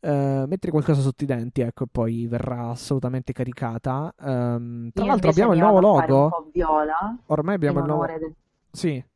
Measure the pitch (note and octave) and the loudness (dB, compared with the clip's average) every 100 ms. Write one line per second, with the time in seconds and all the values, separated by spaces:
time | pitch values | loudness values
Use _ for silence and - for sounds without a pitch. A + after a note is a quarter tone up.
0 | E3 C#3+ C#3 C3+ C3+ F#3 E3+ D#3 D3 D3 | -2 0 0 -2 -2 -4 -2 0 2 2
1 | C3+ - C#3+ B2 A2+ - A#2 - B2 - | 2 -2 -4 -4 -4 -4 -4 -4 -8 -2
2 | A2+ A#2 A#2 A#2 - B2 A#2+ A#2+ - C#3 | -2 -2 -4 -4 -6 -6 -8 -10 -4 -2
3 | B2+ B2+ B2+ B2+ B2+ B2 A#2+ A2+ - C3 | -2 -6 -8 -8 -8 -6 -8 -6 -6 -6
4 | D#3 - C#3+ B2+ A#2+ A#2+ A#2+ A#2+ A#2 - | -8 -10 -4 -2 0 -2 -6 -10 -8 -2
5 | G3+ G#3+ F3 D#3 - E3+ G3+ G3 G3 F3+ | 2 4 4 4 4 6 6 6 6 6
6 | D#3+ C3+ D3 E3+ D#3 F3 E3 D#3 D3+ D#3+ | 4 4 4 0 -6 -4 2 2 0 -2
7 | G3+ A#3+ _ B3+ D#3 G3+ D3 C#3 C#3+ D3+ | -4 -8 _ -2 0 0 0 0 0 -2
8 | E3 D#3+ D#3+ D#3 _ _ _ - F3 C3+ | -2 -6 -10 -12 _ _ _ -6 -4 -4
9 | - | -10